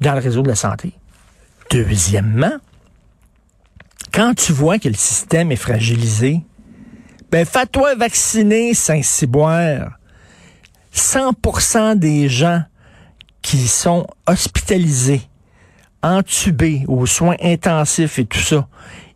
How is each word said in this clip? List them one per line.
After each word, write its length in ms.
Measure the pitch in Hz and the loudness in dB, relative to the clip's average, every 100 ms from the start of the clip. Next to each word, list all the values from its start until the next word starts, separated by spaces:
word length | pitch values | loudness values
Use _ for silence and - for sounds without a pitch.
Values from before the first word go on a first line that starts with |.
dans 120 | 147 | 0
le 80 | 139 | 0
réseau 200 | 127 117 | 0 0
de 60 | 135 | 0
la 80 | 113 | 0
santé. 380 | 107 110 180 - _ - _ _ _ _ - | 0 -4 -8 -14 _ -20 _ _ _ _ -2
Deuxièmement, 840 | 123 104 104 90 101 107 110 170 294 _ _ _ _ _ _ _ _ _ _ _ - - - - | -2 0 0 0 0 0 0 0 -2 _ _ _ _ _ _ _ _ _ _ _ -20 -20 -20 -8
quand 200 | - 233 | 0 0
tu 200 | 247 - | 0 0
vois 260 | 139 151 208 | 2 2 0
que 80 | 139 | -2
le 80 | 107 | -2
système 560 | - - - 165 170 | -2 -4 -2 0 0
est 60 | 120 | -2
fragilisé, 840 | - 110 113 117 113 107 127 165 - _ - - - - - - - | -2 -2 0 0 0 0 0 -2 -6 _ -20 -20 -20 -20 -20 -20 -2
ben, 120 | 170 170 | 0 0
fais-toi 500 | 262 254 269 285 247 | 0 -2 0 0 2
vacciner, 800 | 233 - - 220 208 220 233 | -2 -2 -2 2 2 2 2
Saint-Cyboire. 1200 | 233 - 156 131 - 139 139 156 165 170 131 - - _ - - - - _ _ _ _ | 0 0 0 0 -2 0 2 2 2 0 -2 -6 -14 _ -20 -20 -20 -20 _ _ _ _
Cent 420 | - - 269 262 | -4 -2 0 0
pour 260 | - 220 - | 0 -2 -2
cent 360 | - 220 220 214 | 0 2 2 2
des 340 | 156 147 139 | 2 2 0
gens 340 | 123 170 170 160 _ - - - _ _ _ | 2 0 0 -4 _ -20 -20 -20 _ _ _
qui 260 | - 139 120 | -2 0 0
sont 400 | - 175 175 - - - | 0 0 0 -2 -8 -2
hospitalisés, 960 | 180 - - - 190 165 131 131 143 - _ _ _ _ _ _ - | 0 0 -4 -2 0 0 0 0 0 -4 _ _ _ _ _ _ -6
entubés 840 | 160 185 190 - 202 135 160 143 135 | 0 0 0 -2 0 2 0 0 -2
aux 180 | 127 123 | 0 0
soins 300 | - 170 175 | 0 0 0
intensifs 800 | 175 170 190 160 151 - 156 - | 0 0 0 0 0 0 -2 -2
et 60 | 117 | -4
tout 140 | - | -2
ça, 280 | - 151 135 - - - - | 0 0 -2 -10 -20 -20 -18